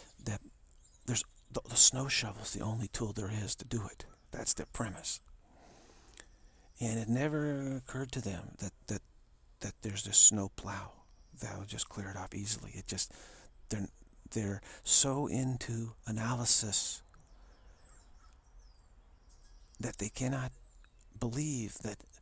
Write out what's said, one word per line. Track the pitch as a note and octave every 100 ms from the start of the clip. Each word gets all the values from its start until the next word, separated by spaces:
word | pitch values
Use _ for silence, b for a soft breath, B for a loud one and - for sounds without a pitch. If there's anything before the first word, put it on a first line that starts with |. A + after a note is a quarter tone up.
| B -
that | - G#2 - - - - - - -
there's | A#2+ - - -
the, | - -
the | -
snow | - B2+ C3+
shovel's | - A2 G#2 G#2
the | G2+
only | A2 A2+ G2+
tool | - A2
there | G#2 G2
is | G#2+ G2+ -
to |
do | - A#2+ G2
it. | - - - -
That's | - -
their | - -
premise. | - A2+ F2+ - - - - B B B B B B B B B B B B B -
And | A#2 A2+
it | A2+
never | B2 D3 D3+ D3 C#3 C3+ C3+
occurred | B2 C3 C3+
to | C3+
them | G#2+ F2+ - -
that, | G2 - -
that, | G#2 - - - - - -
that | G2+ -
there's | A2 G2
this | G2+ G#2
snow | - G#2+ G2 -
plow | F#2+ F#2+ F#2 - - - - -
that'll | - G2
just | G2+ G#2+ -
clear | G#2+ G2
it | G2
off | G2
easily. | - G2+ - -
It | - -
just, | F#2+ - B B B B - -
they're, | G#2+ G2 - - - -
they're | A2+ G#2 G2+ B B
so | - - C#3 C3+ D3
into | B2 C3 B2 - A2+ A2+ - -
analysis | A2 A#2 B2 A#2 - A2 - - - - - - B B B B B B B B - - - - - - - - - - - - - - - - -
that | A2+ -
they | G3
cannot | - B2+ C3+ B2+ - - - - - - G#2
believe | A#2+ B2+ D3+ C3 G#2+ -
that | G#2+ - - -